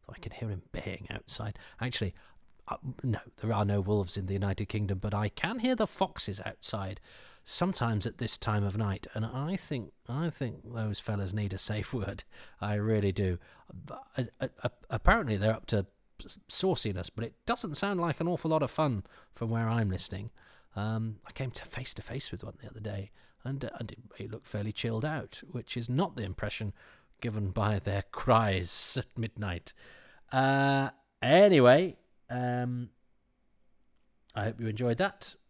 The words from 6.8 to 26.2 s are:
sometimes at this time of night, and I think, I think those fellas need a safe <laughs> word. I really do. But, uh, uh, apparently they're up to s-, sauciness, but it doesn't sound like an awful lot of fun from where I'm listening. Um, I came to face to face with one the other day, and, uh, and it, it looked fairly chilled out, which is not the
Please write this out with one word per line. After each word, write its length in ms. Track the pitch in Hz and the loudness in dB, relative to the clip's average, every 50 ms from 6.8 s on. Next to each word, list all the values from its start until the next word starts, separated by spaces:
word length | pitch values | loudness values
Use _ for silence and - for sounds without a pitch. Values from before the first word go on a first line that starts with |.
| 95 95 95 - - - - - - - - - - | -4 -6 -8 -10 -14 -20 -20 -20 -20 -20 -20 -20 -12
sometimes 600 | - - - 180 185 185 - 123 117 110 107 98 | -8 -2 0 0 0 2 2 2 2 2 2 0
at 140 | 120 - - | -2 -4 -4
this 180 | 123 110 - | -2 -2 -2
time 260 | - - 117 107 104 | 0 0 0 2 2
of 140 | 101 101 95 | 2 0 0
night, 300 | 107 110 101 95 - - - - | 0 0 0 0 -2 -6 -6 -4
and 100 | 107 110 | -4 -4
I 320 | 113 123 131 139 160 196 | -2 -4 -4 -2 -2 -4
think, 380 | 180 - - 151 123 104 78 - _ _ | -4 -4 -4 -6 -6 -6 -8 -14 _ _
I 220 | - 120 139 165 170 | -6 -4 -2 -2 -2
think 460 | 147 - 139 117 - - - 110 120 | -2 -2 -4 -6 -6 -8 -14 -10 -6
those 260 | 117 110 107 101 - | -4 -2 -2 -2 -4
fellas 320 | - - 107 101 98 90 | -4 -4 -2 -2 -2 -2
need 220 | 92 107 104 98 95 | -2 -2 -2 -2 -2
a 40 | 92 | -2
safe 360 | - - 107 107 - - - | -2 -2 -2 -2 -4 -4 -4
<laughs> 60 | 120 | -4
word. 240 | 101 - - - - - - - - - - - | -4 -4 -6 -8 -12 -14 -18 -20 -20 -20 -12 -6
I 140 | 101 104 104 | -2 -2 0
really 360 | 104 104 110 113 107 101 98 | 0 2 4 4 4 4 2
do. 280 | 92 - 101 92 90 85 - - - - - - | 2 2 2 2 0 -2 -4 -14 -20 -20 -20 -18
But, 300 | - 92 - - - - - _ _ - | -18 -16 -14 -12 -14 -14 -14 _ _ -4
uh, 300 | 123 - _ _ 135 127 - - | -4 -4 _ _ -6 -6 -6 -4
uh, 60 | - - - _ - - | -6 -6 -6 _ -10 -6
apparently 480 | - 131 - - 202 233 185 123 107 95 | -6 4 6 6 6 6 4 0 0 2
they're 160 | 101 110 110 | 4 2 2
up 100 | - - - | 0 -2 0
to 180 | - 104 95 - _ _ _ _ _ - - | 0 0 0 -2 _ _ _ _ _ -20 -14
s-, 140 | - - - _ - | -14 -14 -14 _ -4
sauciness, 600 | - - - 190 180 - - 113 95 90 85 - | -2 0 2 2 2 2 0 -2 -2 -4 -6 -6
but 140 | _ - 120 | _ -6 -6
it 100 | 110 - _ _ | -6 -8 _ _
doesn't 300 | - 233 - - 190 147 | -2 -2 -2 -2 -4 -2
sound 240 | - - 202 202 180 | -2 -2 0 0 0
like 200 | 170 170 143 - | 0 0 0 0
an 80 | 165 170 | 0 0
awful 220 | 180 147 - 165 | 0 0 0 2
lot 120 | 160 156 | 2 4
of 80 | 147 123 | 2 2
fun 340 | - - 160 147 117 101 - - - - - _ - | 2 0 2 2 2 -2 -4 -8 -18 -20 -20 _ -8
from 160 | - 117 113 | -6 -2 0
where 180 | 113 117 117 113 | 0 0 2 2
I'm 220 | 113 117 113 101 | 2 2 2 2
listening. 400 | 92 87 - - - 98 101 113 - - - - - - _ _ - | 0 -2 -4 -6 -6 -8 -10 -10 -14 -18 -20 -20 -20 -20 _ _ -6
Um, 400 | 98 101 110 110 110 110 110 107 98 - | -4 -2 -2 0 -2 -2 -4 -6 -8 -14
I 60 | - | -18
came 180 | - - 135 127 | -8 -6 -6 -6
to 140 | 113 - - | -6 -8 -12
face 300 | - - 123 127 - - | -10 -10 -8 -8 -6 -8
to 80 | - | -8
face 280 | - - - 135 - - | -10 -8 -6 -6 -6 -6
with 140 | - - - | -8 -8 -10
one 100 | 120 - - | -12 -14 -14
the 80 | - 107 | -16 -16
other 120 | - 110 | -14 -8
day, 300 | 104 107 98 98 98 - - - - - _ _ - | -6 -6 -4 -6 -6 -8 -14 -20 -20 -20 _ _ -8
and, 200 | 131 139 139 - | -6 -6 -4 -6
uh, 60 | - - - | -8 -6 -8
and 140 | - 104 | -10 -10
it, 60 | - - - - - - | -10 -14 -18 -20 -12 -12
it 120 | 123 107 | -10 -10
looked 160 | 107 - - | -10 -12 -12
fairly 260 | - - 104 101 107 | -8 -6 -4 -4 -4
chilled 320 | 104 - - 117 113 110 123 | -4 -2 -2 -2 0 0 -2
out, 380 | 151 156 147 - - - - - - | -2 -2 -4 -6 -8 -14 -16 -16 -10
which 260 | - 123 117 - - | -10 -10 -8 -6 -6
is 120 | 127 113 117 | -6 -4 0
not 280 | 123 139 196 - - | 2 2 2 0 0
the 60 | 120 | -6